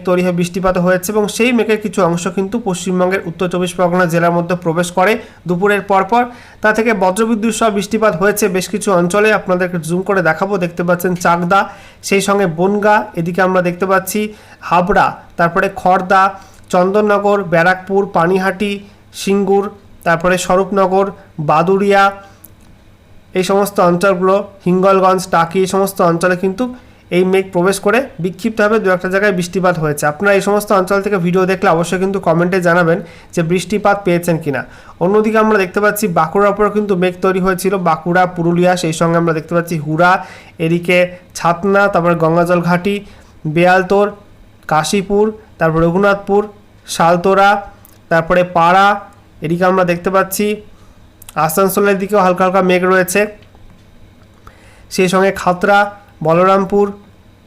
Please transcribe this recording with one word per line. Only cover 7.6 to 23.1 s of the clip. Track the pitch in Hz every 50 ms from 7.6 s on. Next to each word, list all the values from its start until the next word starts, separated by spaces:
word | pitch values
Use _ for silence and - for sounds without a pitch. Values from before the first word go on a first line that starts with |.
| 233 226
বৃষ্টিপাত | 202 208 185 - - 214 220 214 196 160
হয়েছে | 185 208 202 208 226 202
বেশ | 180 185 175 -
কিছু | - 208 - 214
অঞ্চলে, | 196 175 175 175 180 208 208 214
আপনাদেরকে | 214 190 - 190 185 180 185 180 175 175 151
জুম | 156 175 180
করে | 185 190 202 190
দেখাবো। | 175 208 208 208 - 196 208 196
দেখতে | 175 175 170 - -
পাচ্ছেন | 175 175 175 - 190 180 175
চাকদা, | - 180 170 175 180 175 196 196 214 - - - - - - -
সেই | - - 196 202
সঙ্গে | 190 196 202 202 202 180 156
বনগাঁ, | 160 175 196 208 208 202 214 208 214 208 - -
এদিকে | 175 165 170 180 190
আমরা | 185 185 185 185
দেখতে | 180 180 180 175 190
পাচ্ছি | 185 190 190 185 - - 214 214 214 208 - - - - -
হাবড়া, | - - 165 175 180 185 196 196 151 131 - - - - -
তারপরে | - 170 170 165 190 185 196 190 -
খড়দা, | - 185 185 185 180 185 196 190 190 196 196 - - - - - - -
চন্দননগর, | - 185 180 190 190 214 214 208 208 202 202 202 202 202 196 170
ব্যারাকপুর, | 170 165 165 180 185 185 185 - 196 196 196 175 -
পানিহাটি, | 175 165 170 190 185 185 190 185 185 208 202 202 202 202 - - - - - -
সিঙ্গুর, | - - 196 196 202 196 185 196 202 196 208 - - - - - - -
তারপরে | 170 170 165 165 180 185 180
স্বরূপনগর, | 180 - 185 185 196 185 202 196 190 185 185 190 196 202 - - - - - -
বাদুড়িয়া, | 151 147 151 156 170 180 196 196 202 196 196 196 196 196 196 - - - - - - - - - - - - - - - - _ _ -